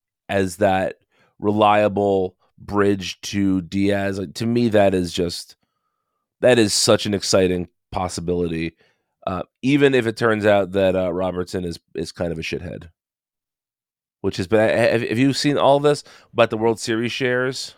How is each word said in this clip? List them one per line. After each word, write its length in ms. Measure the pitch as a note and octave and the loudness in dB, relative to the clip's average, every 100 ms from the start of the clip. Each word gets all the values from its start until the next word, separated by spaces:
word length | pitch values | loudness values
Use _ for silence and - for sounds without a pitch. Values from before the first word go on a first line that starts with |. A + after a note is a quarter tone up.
| _ _ - | _ _ -4
as 280 | G2 F#2+ F2+ | -2 -2 0
that 400 | G2+ F#2+ F#2 - _ _ _ _ | 0 2 -2 -6 _ _ _ _
reliable 960 | G#2 G#2 G#2 G#2 G#2 G2 G2+ G2 F#2 - _ _ | -2 4 4 6 4 2 2 2 0 -6 _ _
bridge 640 | F2+ G2+ G2+ G2+ F2 - | -6 0 2 0 -4 -12
to 400 | - G2+ G2 F#2+ | -6 -2 0 0
Diaz, 580 | E2 G2 G2 G2+ G2 G2 | -2 -2 -2 -2 -4 -6
like, 160 | F2 | -10
to 120 | - A#2 | -6 -2
me, 220 | A#2+ A#2+ | 0 2
that 240 | G#2 G2 | 4 4
is 180 | F#2+ E2+ | 2 -2
just, 440 | - F2 - - _ _ _ _ _ _ _ _ _ | -4 -4 -6 -14 _ _ _ _ _ _ _ _ _
that 180 | B2 A#2 | 4 4
is 140 | G#2 | 2
such 340 | - - G#2 G#2 | 2 2 2 0
an 80 | |
exciting 540 | G2 - G2+ F#2 F2+ E2+ _ _ | -4 0 2 2 0 -6 _ _
possibility. 840 | F#2+ F#2 - E2+ F2 E2+ E2 E2 - _ _ _ _ - | -6 -6 -6 -4 -4 -4 -4 -8 -10 _ _ _ _ -8
Uh, 160 | F#2 - _ | -8 -10 _
even 320 | C3 C#3+ C#3 | 0 4 4
if 120 | B2+ A2+ | 4 0
it 100 | A2 | 0
turns 300 | A#2+ G#2+ G#2 | 0 2 4
out 260 | G2+ F2+ | 4 2
that, 240 | G2 F#2+ F#2 | 2 2 2
uh, 160 | F2+ | -2
Robertson 520 | F2 F#2 F2+ F2+ F#2+ | -2 -4 -4 -6 -6
is, 140 | F2 E2 _ | -6 -10 _
is 180 | - E2+ | -10 -10
kind 200 | - F2 | -6 -6
of 60 | E2 | -4
a 40 | |
shithead, 460 | - - E2+ - E2 _ _ _ _ _ _ _ _ _ _ _ _ _ | -6 -8 -10 -14 -16 _ _ _ _ _ _ _ _ _ _ _ _ _
which 160 | G2 G2+ | -6 -6
has 100 | F2+ | 0
been, 200 | G#2+ G#2+ | 2 2
ha-, 240 | F2 A#2 | 2 2
have, 100 | A2+ | 0
have 160 | - A2 | -2 0
you 140 | C#3 | 0
seen 260 | B2+ D3 B2 | 0 -2 2
all 220 | A2+ C#3+ | 2 4
this 220 | D3 D3 - - _ | 2 -2 -6 -20 _
about 180 | A#2 A2+ | 0 0
the 80 | A2 | 2
World 220 | A2+ A2 | -2 -2
Series 320 | - A2 A#2+ | -2 -2 -2
shares? 600 | - B2+ B2 B2+ B2+ - | -4 -2 -2 -4 -6 -12